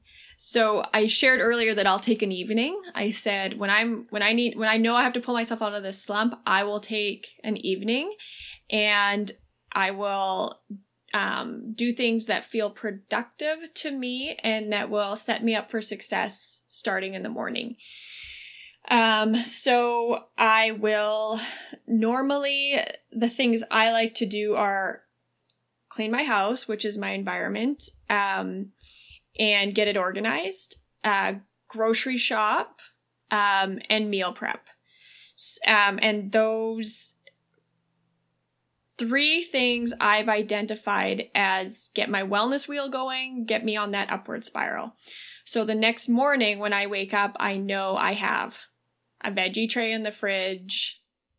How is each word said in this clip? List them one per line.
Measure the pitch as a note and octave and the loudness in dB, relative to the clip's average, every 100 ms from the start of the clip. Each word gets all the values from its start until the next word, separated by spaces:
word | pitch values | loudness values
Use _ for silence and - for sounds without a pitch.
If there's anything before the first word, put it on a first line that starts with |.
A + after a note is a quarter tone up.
| _ - - - | _ -20 -20 -10
So | - A#3+ A3 G#3 - | -2 2 4 2 2
I | A3 A3 | 2 4
shared | - C4+ B3+ | 4 4 4
earlier | A3+ A#3+ A3 | 4 2 2
that | G#3 G3 | 2 4
I'll | G3 | 4
take | A#3+ A#3 | 2 0
an | G3+ | 0
evening. | F#3 G#3+ A3 C4 G4 F#4 | -2 -2 0 0 -4 -8
I | - G3+ | -4 -4
said, | G3+ A3 G3 F#3+ G#3 | -2 -2 -2 -2 -2
when | G3+ | 2
I'm, | G#3 A3+ A3+ - | 4 4 -2 -4
when | G#3 | 0
I | G3+ | 2
need, | A#3 A#3+ G3+ | 4 2 0
when | A3 | 2
I | A3 | 4
know | A3+ | 4
I | A#3+ | 4
have | B3+ | 4
to | B3 | 0
pull | A#3+ | -2
myself | A#3+ A#3 A3+ | -2 -2 -2
out | G#3+ | -4
of | G3+ | -4
this | G3 G3 | -6 -8
slump, | - G#3 A3+ A#3 - | -4 0 0 0 0
I | F#3+ | 2
will | G3+ G#3 | 2 -2
take | G3+ G#3+ G#3 - - - | -4 -2 -2 -4 -10 -10
an | A3 G#3 | -6 -4
evening | E3+ F#3+ G#3 B3 F4 G#4+ - - - - - | -2 -2 0 -2 -2 -8 -14 -16 -16 -18 -4
and | G#3+ G#3 G#3 G3+ G3+ G3+ - _ _ _ | 0 4 4 4 0 -2 -8 _ _ _
I | - F#3+ | -2 0
will, | G3 G3+ G3 F#3+ F#3+ - - - G3+ - _ _ | 0 -2 -2 0 0 -4 -6 -14 -16 -16 _ _
um, | G#3 G3 - - - - | -2 -2 -4 -6 -10 -10
do | A3+ A#3+ | -4 -2
things | A#3+ B3 A3+ A3 | 0 2 0 0
that | F3+ | -2
feel | - A#3 G#3 | -2 -4 -4
productive | - A3 G3 - G#3+ A#3+ - D4+ D#4+ D#4+ | -4 -8 -8 -4 -4 -4 -6 -4 -4 -8
to | - D#4 | -8 -6
me | C#4 B3 B3 C#4+ - | -6 -6 -6 -8 -4
and | - A3 G#3+ | -2 -2 -2
that | G#3 - | -2 -2
will | G#3 G3+ G#3+ | -2 -2 -4
set | - A3 | -4 0
me | A3+ | 0
up | A3 G#3+ | 0 -2
for | A3+ | -6
success | G#3+ G3 - F#3+ F#3 G3 - - _ | -6 -8 -4 -2 -2 -4 -8 -10 _
starting | - - F#3+ F#3+ | -8 -4 -4 -4
in | F#3+ | -6
the | G3+ | -8
morning. | A#3+ - - A#3 A#3+ - - - - - - - - - - - | -6 -6 -6 -6 -10 -18 -20 -18 -18 -16 -16 -18 -20 -20 -20 2
Um, | A#3+ A3+ G#3+ G#3+ A3+ | 4 6 4 4 2
so | A#3 - C4+ A#3+ A#3+ A#3+ A#3 A#3+ - - | 0 -2 2 4 4 2 0 -2 -4 0
I | A3+ A3 A3 | 4 6 4
will, | A3 G#3+ G#3+ G#3+ G#3+ G#3+ A3 A#3 - - - - | 2 0 2 2 0 -2 -4 -6 -10 -16 -16 -2
normally | A3 A3+ B3 C#4 C#4+ C#4 C#4 C#4 C#4 - - _ | 2 2 2 2 0 0 0 0 0 -2 -6 _
the | - A#3 | -2 0
things | A#3 B3+ A3+ A3+ | 2 2 2 2
I | A3 A3 | 4 4
like | A3+ A3+ A3+ | 4 2 0
to | A3 | -2
do | G#3 G#3 | 0 0
are | G#3 G3+ G3 F#3+ - _ _ _ _ _ _ _ _ _ | 2 2 0 -2 -6 _ _ _ _ _ _ _ _ _
clean | - A3 | -6 -2
my | A#3+ | 0
house, | D4 G#3+ G3 B3+ - | 2 2 2 0 -4
which | G#3+ | -4
is | G#3+ G#3 | -4 -4
my | G3 | -4
environment, | G3 G3 F3+ F3+ G3+ A#3+ C#4+ - - - | -4 -4 -4 -4 -2 -2 -2 -8 -10 0
um, | G#3 G3+ F#3+ F#3 F#3 G3 - - - - - _ - | 0 2 -2 -4 -6 -10 -14 -20 -20 -20 -20 _ 0
and | G#3+ G3+ G3+ | 2 4 2
get | G3+ G#3 | 2 2
it | G3 | 2
organized, | F#3 F#3+ A3 D4 F4+ F#4+ - - _ _ | 0 -2 -2 -2 -4 -8 -12 -16 _ _
uh, | G#3+ G3 F#3+ G3 - _ - | 0 2 2 -2 -10 _ -12
grocery | A3 A3 A3+ C4 B3 | 0 2 2 0 -2
shop, | - A3+ G#3+ C#4 - - - _ _ _ _ | 0 2 2 0 -2 -10 -20 _ _ _ _
um, | G#3+ G3+ G3 G3 F#3+ - | 2 4 4 2 -2 0
and | G#3+ G#3+ | 2 2
meal | G3 F3+ | 0 -2
prep. | - - - - _ _ _ - - - - | -4 -6 -6 -10 _ _ _ -20 -20 -20 -6
S-, | - - - | -6 0 4
um, | G#3+ G3+ F#3+ | 4 4 2
and | A3 G#3 G3 | 0 0 0
those | A3 A3 A3 A3+ A3+ A3 - - - _ _ _ _ _ _ _ _ _ _ _ _ _ _ _ _ _ - | 2 2 2 -2 -4 -4 -6 -8 -14 _ _ _ _ _ _ _ _ _ _ _ _ _ _ _ _ _ -6
three | A#3 C4+ D4 D#4+ | 0 4 6 4
things | E4+ C4+ B3 A#3+ A#3 - | 2 0 2 2 -2 0
I've | - G#3+ A3 | 4 4 4
identified | G#3+ G#3+ G#3 A3 G#3+ - G3+ - G3 - | 0 0 -2 -2 -4 -2 0 0 -2 -2
as | - G3 F#3+ F#3+ - - | 0 2 2 -2 -8 -8
get | - G3 | -4 -2
my | G3+ | -2
wellness | F#3+ G3+ A#3 C#4 C#4+ | 0 0 2 0 -4
wheel | C#4+ C#4 | -6 -6
going, | C4 C4 C4 C4 C4 | -4 -4 -6 -6 -8
get | A3+ A3 | -2 -2
me | A3+ G#3+ | 0 -2
on | G#3 | -2
that | G3+ G3+ | -2 -2
upward | F#3+ - - | -4 -6 -10
spiral. | - - - - A#3 - - - - - | -8 -4 -4 -4 -6 -12 -20 -18 -18 -18
So | - A#3 | -4 -2
the | G#3+ | 0
next | G#3+ A3 A3+ - | 2 2 2 2
morning | A#3+ C#4+ C#4 G#3+ G3+ | 4 4 4 2 2
when | G#3 | 0
I | G3+ G3+ | 0 0
wake | G3+ G3 | -2 -2
up, | G#3 G3+ - | 0 0 0
I | G#3 G3 | -2 -2
know | G3 G3 G3 F#3+ | -2 -2 0 0
I | - | 0
have | G#3 G3 - - - - _ _ _ _ _ | 0 0 -2 -2 -8 -20 _ _ _ _ _
a | - | -4
veggie | G3 F#3 G3 A3+ | -2 0 0 0
tray | A#3+ A3+ | 0 -2
in | A3 | -2
the | G#3+ | -4
fridge, | G#3 G3+ G3 F#3 F#3+ F#3 - - - _ _ _ | -4 -2 -2 -2 -6 -6 -4 -4 -6 _ _ _